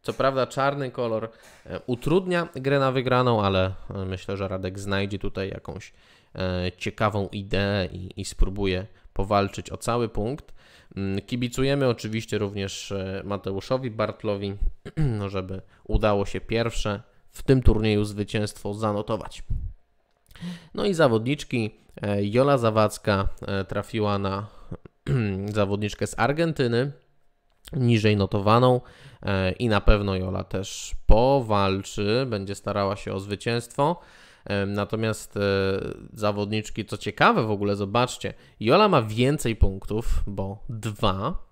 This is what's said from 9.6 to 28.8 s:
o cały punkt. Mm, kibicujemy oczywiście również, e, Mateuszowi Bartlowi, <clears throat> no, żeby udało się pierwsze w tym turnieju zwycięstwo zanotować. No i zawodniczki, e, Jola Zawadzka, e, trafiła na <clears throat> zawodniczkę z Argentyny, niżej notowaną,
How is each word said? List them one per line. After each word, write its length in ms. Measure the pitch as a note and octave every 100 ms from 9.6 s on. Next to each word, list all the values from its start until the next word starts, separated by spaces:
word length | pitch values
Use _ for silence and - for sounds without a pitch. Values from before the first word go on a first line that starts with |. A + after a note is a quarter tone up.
| -
o 80 | -
cały 320 | - A#2+ A2+
punkt. 440 | A2+ G#2+ D3+ - - - - - -
Mm, 260 | G2 G2
kibicujemy 680 | - B2 B2 B2 C#3 C#3 C3
oczywiście 500 | A#2 A2 A2 - G#2
również, 540 | G2+ G2+ G2 - -
e, 300 | G2 F#2+ F#2+ G2+
Mateuszowi 680 | G2 G2 G2 - C3 C3
Bartlowi, 640 | A2 G#2+ G#2 G#2+ G2+ G2+ G2 - - -
<clears throat> 340 | - D3 G#2+
no, 100 | G2
żeby 320 | G2 F#2 F#2 - _
udało 420 | - G#2+ G#2+ G2+ G2
się 160 | G2
pierwsze 600 | - A2+ A#2 - G#2+ G2+ - _ -
w 120 | -
tym 180 | - C3
turnieju 440 | B2 A2 A2 G#2 G#2
zwycięstwo 680 | G2+ G2+ A2 G#2 - G2+
zanotować. 680 | G#2 A2 G#2 G#2+ G#2+ - - - - - - _ _ _ _ _ - F3 E3+ -
No 120 | - G#3
i 80 |
zawodniczki, 760 | E3 C#3+ A2+ A#2 D3 - B2 G#2+ - _ -
e, 240 | G#2 G2+ G#2
Jola 320 | A#2 C#3+ C#3
Zawadzka, 720 | A#2 A2 G#2+ - - G2 G2 -
e, 240 | - G2 F#2
trafiła 520 | - - A2+ G#2 G2+
na 280 | G2 G2 G#2+ - - - - _
<clears throat> 480 | - C3+ G#2 F#2+ G2+
zawodniczkę 540 | G#2 G2 G2+ G#2 - G#2
z 120 | -
Argentyny, 720 | A#2 D3+ E3+ D3+ B2 A#2 C#3+ C#3 _ _ _ _ _ _ -
niżej 440 | D3+ A#2+ A2+ G#2+ G#2
notowaną, 640 | G2 G#2 G2 A#2 B2+ B2